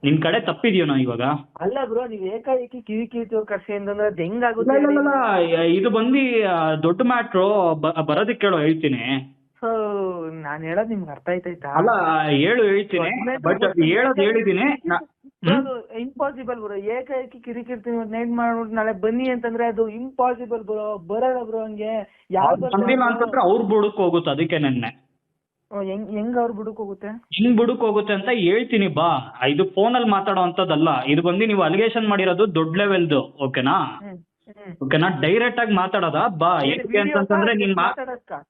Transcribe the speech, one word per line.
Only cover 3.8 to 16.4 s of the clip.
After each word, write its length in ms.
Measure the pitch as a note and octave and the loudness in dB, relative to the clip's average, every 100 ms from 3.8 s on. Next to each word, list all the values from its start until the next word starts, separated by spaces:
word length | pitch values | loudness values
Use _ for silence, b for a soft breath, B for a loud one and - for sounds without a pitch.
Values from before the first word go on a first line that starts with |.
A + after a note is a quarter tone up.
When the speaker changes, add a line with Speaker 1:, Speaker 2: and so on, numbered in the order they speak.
| G3+ G#3 G#3 | -6 -2 -2
Speaker 2:
ಅದ್ 140 | F3 | -2
ಹೆಂಗಾಗುತ್ತೆ 560 | E3+ A3+ B3 A3 A#3+ C4+ | -4 -2 -2 0 2 4
Speaker 1:
ಇಲ್ಲ, 120 | D4 | 4
ಇಲ್ಲ, 100 | D4 | 2
Speaker 2:
ಹೇಳಿ? 520 | C#4+ C#4 A#3+ F#3+ E3+ | 2 2 2 2 2
Speaker 1:
ಇಲ್ಲ, 100 | E3 | 2
ಇಲ್ಲ. 180 | E3 F3 | 4 4
ಇದು 100 | G#3 | 4
ಬಂದು, 600 | A3 A#3 C4+ C4+ A#3 G#3 | 2 2 2 2 2 2
ಆ, 260 | F3 D#3+ D#3 | 2 2 2
ದೊಡ್ಡ 260 | D#3+ F3+ | 2 2
ಮ್ಯಾಟ್ರು. 760 | B3 B3 A#3 F#3+ F#3+ G#3 F3 D#3+ | 2 2 0 2 2 4 2 2
ಬ-, 300 | D3+ E3 D3 | 0 -2 0
ಬರೋದಕ್ಕೆ 280 | D3+ G#3 | 2 0
ಕೇಳು, 240 | A#3 G3+ F3 | 0 2 2
ಹೇಳ್ತೀನಿ. 760 | D3+ D#3+ D#3+ B2+ A#2 C3+ C3+ _ _ _ | 2 2 0 -2 -2 -4 -6 _ _ _
Speaker 2:
So, 40 | A3+ A3+ G#3+ G3+ F#3+ F3+ D#3+ D#3+ | -4 -2 -2 -4 -4 -6 -10 -10
ನಾನ್ 220 | D3+ D3+ | -10 -8
ಹೇಳೋದ್ 260 | D#3+ F3 A3 | -4 -2 -2
ನಿಮ್ಗೆ 220 | A3 E3 | -4 -8
ಅರ್ಥ 180 | C#3 - | -10 -4
ಆಯ್ತಾಯ್ತಾ? 400 | F3+ F3+ F3 C#3+ | -4 -4 -10 -2
Speaker 1:
ಅಲ್ಲ, 520 | C#3+ G3+ A3 E3 D#3+ D3+ | 2 2 2 2 2 2
ಹೇಳು, 360 | C#3+ D#3+ A#3+ | 2 4 4
ಹೇಳ್ತೀನಿ. 460 | G#3+ G3 G3+ F#3 E3 | 4 2 0 -2 -2
Speaker 2:
ಮೊದ್ಲನೇದು 400 | B3 A#3 C4 E3+ | -2 -4 -2 0
Speaker 1:
but 100 | G3 | 2
Speaker 2:
ಗೊತ್ತಿಲ್ಲ. 340 | G3 F3 D#3+ | 0 2 4
Speaker 1:
ಹೇಳೋದ್ 260 | F#3+ C4 A#3 | 4 2 2
ಹೇಳಿದ್ದೀನಿ. 640 | G3 A3+ G3 F3+ C4 C#4+ E4 | 2 2 2 2 2 0 -2
ನಾ-, 200 | - D#4 _ C4+ | -4 -4 _ -20
Speaker 2:
ಬ್ರೋ, 300 | _ E3 A3 | _ 0 0
Speaker 1:
ಹ್ಮ್? 120 | C4+ | 0
Speaker 2:
ಅದು 320 | B3 - A3+ | -6 -10 -10
ಇಂಪಾಸಿಬಲ್ 600 | B3 C4+ C#4+ C4 | -10 -4 -4 -4